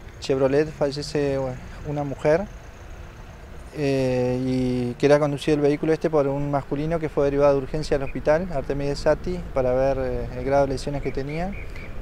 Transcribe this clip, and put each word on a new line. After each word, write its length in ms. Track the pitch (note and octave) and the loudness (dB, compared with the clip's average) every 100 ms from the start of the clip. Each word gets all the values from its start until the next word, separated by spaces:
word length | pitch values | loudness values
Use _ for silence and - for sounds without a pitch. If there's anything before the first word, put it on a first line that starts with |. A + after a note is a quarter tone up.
| - - | -16 -14
Chevrolet, 480 | - C3+ C3+ C#3 D#3 | -2 2 4 4 2
fallece, 720 | C#3 C#3+ C#3+ D3 D3+ C#3+ C3+ | 0 -2 -2 -4 -2 0 0
bueno, 180 | C3 B2 - - D3+ | -2 -6 -12 -12 -6
una 160 | D3 | -4
mujer, 380 | C#3+ B2+ D3+ E3 G#3 - - - - - - - - - - - - D3+ | -4 0 4 4 2 -10 -18 -18 -16 -14 -16 -16 -16 -16 -16 -14 -12 -4
eh, 600 | C#3 C3+ C3 B2+ B2 B2+ C3 | 0 2 2 2 0 0 0
y 480 | B2+ B2+ B2 A#2+ A#2+ | 0 0 0 -2 2
que 100 | C#3+ | 6
era 140 | D3 | 6
conducido 360 | D3 C#3+ - D3 | 6 0 0 4
el 60 | |
vehículo 320 | C#3+ D3 D#3+ | 4 2 2
este 160 | D#3 E3 | 2 2
por 180 | D#3 C#3 | 2 2
un 240 | C#3 C#3+ | 0 0
masculino 480 | C#3+ - C#3+ D#3 E3+ | -2 -2 -4 -2 -2
que 80 | C#3+ | -2
fue 160 | - | 2
derivado 300 | C#3+ C#3+ C#3+ | 2 6 6
de 60 | C#3 | 4
urgencia 360 | C3 D#3 D3 D3 | 0 -4 0 0
al 80 | |
hospital 460 | C#3 C3 D3 D#3 F#3 | 0 -2 2 2 2
Artemide 440 | D3 B2 C#3+ C#3+ C#3 | -4 -2 -2 -2 0
Sati 420 | D#3 D3+ F3+ F3+ - | 2 2 0 -6 -4
para 180 | C#3 B2+ | 0 2
ver, 260 | B2+ C3+ C3+ | 2 2 2
eh, 260 | B2+ B2 A#2 B2 | -2 -4 -4 -4
el 60 | |
grado 240 | B2+ C#3 C#3 | 2 4 4
de 60 | |
lesiones 280 | C3 - C#3+ | 0 -4 -4
que 120 | C3+ | -4
tenía, 400 | C3+ C3+ D#3 F#3+ - - - - - | -4 -4 -4 -4 -6 -8 -10 -8 -8